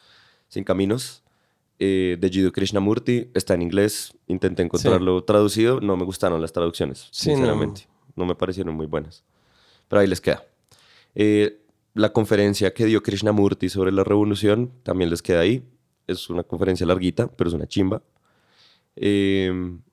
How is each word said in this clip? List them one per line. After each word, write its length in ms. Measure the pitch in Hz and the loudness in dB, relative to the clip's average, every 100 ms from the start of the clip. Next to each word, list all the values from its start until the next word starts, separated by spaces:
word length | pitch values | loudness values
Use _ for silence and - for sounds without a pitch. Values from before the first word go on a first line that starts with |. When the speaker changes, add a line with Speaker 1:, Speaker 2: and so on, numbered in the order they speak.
| _ _ _ _ _ | _ _ _ _ _
Speaker 1:
sin 160 | - | -8
caminos, 600 | 98 92 98 123 - - _ _ _ _ _ - | -2 0 0 -2 -6 -16 _ _ _ _ _ -4
eh, 400 | 98 95 92 87 | 0 0 0 0
de 100 | 95 | 0
Jiddu 220 | 95 92 | 2 0
Krishnamurti. 760 | 98 98 104 101 113 - 123 117 | 0 -2 0 0 0 0 -2 -2
Está 200 | - - | -4 0
en 80 | 90 | 0
inglés, 500 | 87 95 104 - - _ - | 0 2 0 -2 -12 _ -8
intenté 360 | 92 95 87 | -2 -2 0
encontrarlo 560 | 85 85 - 92 92 90 | -2 0 2 2 2 0
Speaker 2:
Sí. 60 | - | 2
Speaker 1:
traducido, 540 | 104 104 110 117 131 | 2 4 2 0 0
no 160 | 101 90 | -2 -2
me 80 | 90 | -4
gustaron 360 | 95 95 82 | -2 -2 -2
las 120 | 80 | -4
traducciones, 560 | 87 85 - 78 65 - | -2 -2 -2 -6 -6 -14
Speaker 2:
Sí, 180 | - - | -4 0
no. 40 | 139 | 2
Speaker 1:
sinceramente. 520 | 123 73 73 101 - _ _ - | 2 0 -4 -8 -20 _ _ -6
No 100 | 90 | -4
me 100 | 85 | -2
parecieron 400 | 92 92 85 78 | -4 -4 -6 -6
muy 100 | 78 | -6
buenas. 360 | 78 78 - _ _ _ _ _ _ - | -6 -8 -16 _ _ _ _ _ _ -2
Pero 100 | 101 | 2
ahí 60 | 98 | 2
les 140 | 87 | 0
queda. 220 | - 73 - _ _ _ _ _ _ - | -2 -4 -6 _ _ _ _ _ _ 0
Eh, 440 | 107 104 104 - _ _ _ | 2 2 0 -4 _ _ _
la 200 | 107 104 | 0 2
conferencia 600 | 117 104 104 101 101 98 | 2 2 4 4 2 0
que 120 | - 110 | 2 2
dio 180 | 107 | 2
Krishnamurti 640 | - 98 107 104 98 95 90 | 0 -2 2 4 2 2 -4
sobre 240 | 95 92 | 0 0
la 140 | 95 98 | 2 2
revolución 680 | 101 104 98 104 107 123 - | 2 2 2 2 2 -2 -6
también 260 | - 92 85 | -4 -2 0
les 120 | 85 | -2
queda 200 | - 87 | 0 2
ahí. 220 | 90 127 - _ _ _ - | 2 0 -4 _ _ _ -8
Es 220 | 92 - | -8 -6
una 140 | 87 | -8
conferencia 420 | - 87 95 92 85 | -6 -2 -2 0 0
larguita, 420 | 92 90 - - | 0 0 -2 -4
pero 220 | - 85 | -2 -4
es 40 | |
una 140 | 82 - | -4 -4
chimba. 340 | 101 95 107 _ _ _ _ _ _ _ _ _ - | -2 0 -2 _ _ _ _ _ _ _ _ _ -4
Eh, 560 | 101 101 98 98 92 92 90 87 - | 0 2 2 0 -2 -4 -6 -12 -20